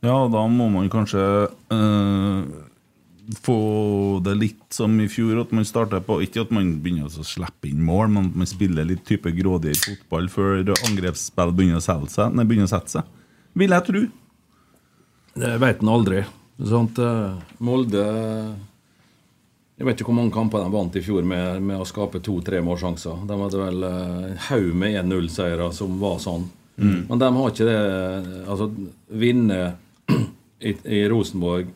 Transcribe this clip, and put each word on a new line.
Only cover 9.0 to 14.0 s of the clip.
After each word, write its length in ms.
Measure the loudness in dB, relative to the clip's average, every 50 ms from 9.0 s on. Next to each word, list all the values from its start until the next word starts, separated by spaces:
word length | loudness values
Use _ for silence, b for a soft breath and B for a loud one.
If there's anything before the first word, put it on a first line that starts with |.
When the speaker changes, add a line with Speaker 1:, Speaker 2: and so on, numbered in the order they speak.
| 0
Speaker 1:
type 200 | -2 -2 0 0 -2 -2
grådigere 400 | 0 0 2 2 0 0 0 -2
fotball 540 | -2 -2 -4 -10 -12 _ _ -4 -4 -4 -2
før 340 | -2 0 2 2 2 2 2 2 0 0 2
angrepsspill 640 | 0 -2 0 -2 -2 -4 -4 -8 -8 _ 0 0 2 4
begynner 300 | 4 4 4 4 2 0
å 0 |
selge 280 | 0 -2 -2 -2 -6
seg, 220 | -2 0 0 2 2
nei, 120 | 2 2
begynner 260 | 4 4 4 2 2
å 40 | 0 -2
sette 100 | -4 -4
seg. 220 | -6 -6 -6 -8 b b b b b b b b b
Vil 180 | 0 2 4 4
jeg 100 | 2 2
tro. 200 | 2 0 0